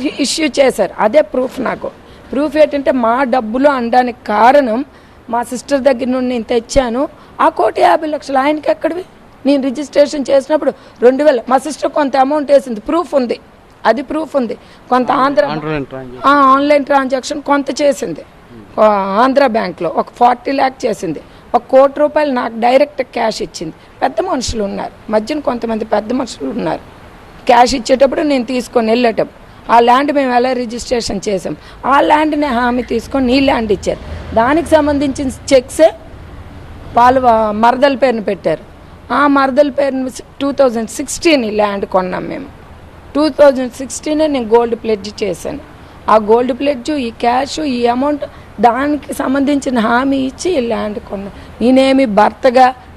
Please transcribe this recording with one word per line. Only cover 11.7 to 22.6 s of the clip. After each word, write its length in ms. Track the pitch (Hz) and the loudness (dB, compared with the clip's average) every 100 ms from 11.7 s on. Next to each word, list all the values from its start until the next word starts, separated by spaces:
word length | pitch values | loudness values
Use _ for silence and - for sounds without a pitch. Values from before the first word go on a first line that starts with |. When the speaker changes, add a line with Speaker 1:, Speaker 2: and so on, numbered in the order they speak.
| - 302 | -6 -4
Speaker 1:
కొంత 260 | 311 277 269 | -2 0 0
అమౌంట్ 340 | 269 302 277 | 0 0 2
వేసింది, 280 | 277 269 214 | 2 2 -6
ప్రూఫ్ 360 | 247 320 294 285 | -2 -2 0 -2
ఉంది, 240 | 240 - - - - _ 214 | -2 -6 -12 -20 -20 _ 0
అది 160 | 233 | 0
ప్రూఫ్ 340 | 277 311 311 285 | -4 -6 -4 -4
ఉంది. 220 | 226 - - - - | -4 -8 -16 -20 -2
కొంత 220 | 254 240 | 0 2
ఆంధ్ర 340 | 285 269 285 285 | 0 2 2 0
Speaker 2:
ఆన్‌లైన్ 400 | 156 151 156 262 | -4 -6 -6 -6
ట్రాన్సాక్షన్. 420 | 131 127 123 269 | -12 -14 -2 2
Speaker 1:
ఆ, 20 | 285 269 269 | 4 4 4
ఆన్‌లైన్ 300 | 285 294 262 | 4 2 2
ట్రాన్సాక్షన్ 560 | 277 262 262 - 302 | 0 0 -4 -4 -8
కొంత 400 | 269 285 269 262 | -2 -2 -2 0
చేసింది. 400 | 285 - 208 156 - - - 120 - - | 0 0 -6 -10 -16 -20 -20 -20 -10 2
ఆ, 60 | 214 208 196 196 | 2 2 0 2
ఆంధ్ర 240 | 254 269 269 | 2 2 2
బ్యాంక్లో 420 | 220 190 - 165 | 0 -4 -4 -4
ఒక 200 | 262 - - | -4 -6 0
ఫార్టీ 320 | 247 247 - | 2 2 -2
ల్యాక్ 340 | 269 269 254 247 | -2 -2 -2 -6
చేసింది. 360 | 196 180 143 - - - 233 | -4 -6 -8 -14 -20 -4 -4
ఒక 80 | - | 2
కోటి 300 | 262 277 277 | 4 4 2
రూపాయలు 320 | 294 302 302 | 0 0 0
నాకు 220 | 247 254 | -2 -4
డైరెక్ట్ 420 | 226 | -2